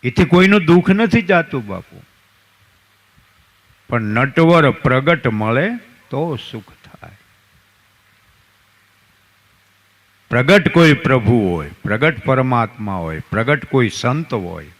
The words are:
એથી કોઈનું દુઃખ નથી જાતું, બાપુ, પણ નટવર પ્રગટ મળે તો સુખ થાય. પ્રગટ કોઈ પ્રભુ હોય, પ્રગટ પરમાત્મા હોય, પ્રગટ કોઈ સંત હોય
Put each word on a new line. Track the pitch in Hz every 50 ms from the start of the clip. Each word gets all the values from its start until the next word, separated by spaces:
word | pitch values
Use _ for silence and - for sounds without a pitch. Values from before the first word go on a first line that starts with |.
| -
એથી | 127 - - 185
કોઈનું | 143 170 175 185 190 202 208 170
દુઃખ | 151 170 180 - -
નથી | 190 202 226 214 - 233
જાતું, | 196 170 196 175 165 - - 135 110
બાપુ, | 101 95 90 - _ - 92 - _ _ _ _ _ _ _ _ _ _ _ _ _ _ _ _ _ _ _ _ _ _ _ _ _ _ _ _ _ _ _ _ _ _ _ _ _
પણ | - 117
નટવર | 110 107 107 117 131 139 127 165 165 165 175 170 156 135
પ્રગટ | 120 - - 135 127 131 135 156 170 151 - 127
મળે | 110 107 107 110 113 127 160 208 240 240 - - _ _ _ _
તો | - 135 156 170 147 107 - -
સુખ | - 113 101 _ -
થાય. | _ _ - - - - - 101 _ _ _ _ _ _ _ _ _ _ _ _ _ _ _ _ _ _ _ _ _ _ _ _ _ _ _ _ _ _ _ _ _ _ _ _ _ _ _ _ _ _ _ _ _ _ _ _ _ _ _ _ _ _ _ _ _ _ _ _ _ _ _
પ્રગટ | - 120 127 139 190 202 - - -
કોઈ | 170 170 160 147
પ્રભુ | - - - 135 127 107 98 120 120 104 92 87
હોય, | 82 76 71 - _ _
પ્રગટ | 101 104 110 139 160 156 113 -
પરમાત્મા | - 131 131 131 127 127 120 113 107 - - 110 104 98
હોય, | 92 85 80 78 78
પ્રગટ | 71 _ - 104 113 127 147 143 -
કોઈ | - - 135 120 104
સંત | - - - 120 131 151 165 - 127
હોય | 110 92 87 85 82 76 73 85